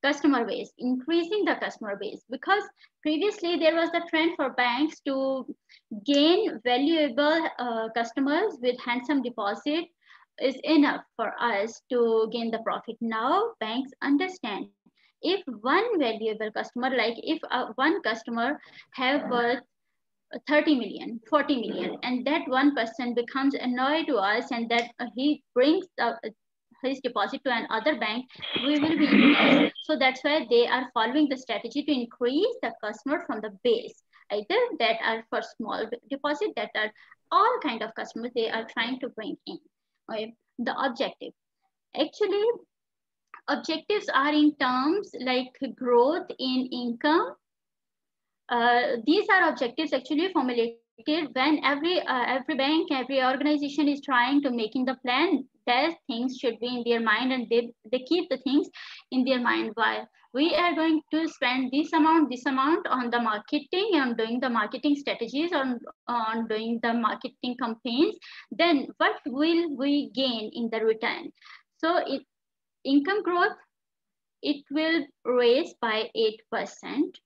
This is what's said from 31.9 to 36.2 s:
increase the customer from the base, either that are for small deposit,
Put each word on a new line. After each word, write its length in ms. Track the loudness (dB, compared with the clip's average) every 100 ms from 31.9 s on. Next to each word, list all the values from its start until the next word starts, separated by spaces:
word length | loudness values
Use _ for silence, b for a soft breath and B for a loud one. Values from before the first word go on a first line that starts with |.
increase 640 | -2 -2 -2 0 2 0 -2
the 100 | -6 -6
customer 420 | -10 -8 -4 -4 -4
from 140 | -8
the 100 | -8 -2
base, 400 | 0 0 -2 -16 _ b b
either 300 | -6 0 0 0 0
that 180 | 0 2
are 200 | -2 -4 -4
for 120 | -6
small 420 | -6 -10 -8 -4 -6 -8 _
deposit, 400 | -6